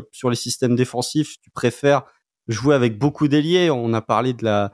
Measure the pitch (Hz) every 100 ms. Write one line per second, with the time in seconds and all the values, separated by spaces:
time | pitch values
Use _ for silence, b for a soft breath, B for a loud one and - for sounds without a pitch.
0 | - - 127 120 127 - 127 120 127 123
1 | - 156 143 - _ - 120 - 143 139
2 | b b _ _ - 107 135 143 120 104
3 | 143 143 151 147 151 180 175 131 117 113
4 | - 110 127 117 113 104 101